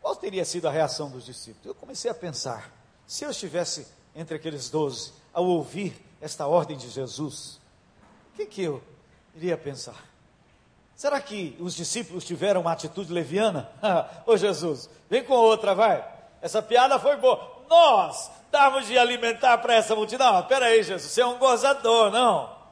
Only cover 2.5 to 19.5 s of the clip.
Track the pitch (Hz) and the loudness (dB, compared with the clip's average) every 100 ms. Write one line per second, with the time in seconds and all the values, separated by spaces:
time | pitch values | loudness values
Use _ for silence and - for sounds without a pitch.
2.5 | 113 - _ _ _ _ - 294 247 185 | -12 -14 _ _ _ _ -12 -10 -10 -8
3.5 | 160 165 - 127 _ _ 151 160 156 160 | -8 -6 -10 -14 _ _ -18 -12 -10 -10
4.5 | 147 123 156 147 120 - _ _ - 180 | -12 -6 -4 -4 -6 -16 _ _ -4 0
5.5 | 175 135 156 196 - _ _ 151 - 143 | -2 -4 -8 -10 -10 _ _ -16 -8 0
6.5 | 170 151 147 123 123 127 123 151 - - | 0 0 -10 -12 -10 -10 -8 -10 -10 -18
7.5 | - _ _ _ _ _ _ _ - 415 | -20 _ _ _ _ _ _ _ -12 -12
8.5 | - 175 135 - _ _ _ _ 165 175 | -6 -6 -8 -12 _ _ _ _ -10 -6
9.5 | 160 143 131 - 113 - _ _ _ _ | -6 -8 -14 -16 -18 -20 _ _ _ _
10.5 | _ _ _ _ _ 285 285 277 208 170 | _ _ _ _ _ -4 -4 -6 -10 -10
11.5 | 120 180 160 170 226 220 180 - 165 190 | -10 -10 -8 -8 -8 -8 -12 -10 -4 0
12.5 | 190 170 160 165 - 175 175 147 226 220 | 0 0 -4 -8 -10 -6 -6 -4 0 0
13.5 | 165 - - 214 175 - - - 214 202 | -2 -10 -6 0 0 -2 -8 2 2 2
14.5 | 160 170 135 - _ _ 233 269 262 226 | -2 -4 -6 -10 _ _ -4 2 6 6
15.5 | 220 202 185 220 156 107 - - _ 170 | 6 2 2 2 2 -2 -18 -20 _ -4
16.5 | 214 214 233 262 269 226 285 254 214 - | -4 2 4 6 4 2 4 4 2 -4
17.5 | - - 339 330 220 170 - - - _ | -20 4 8 8 6 0 -6 -14 -18 _
18.5 | 294 277 269 214 247 240 240 233 226 254 | 4 4 4 0 2 2 2 -4 0 2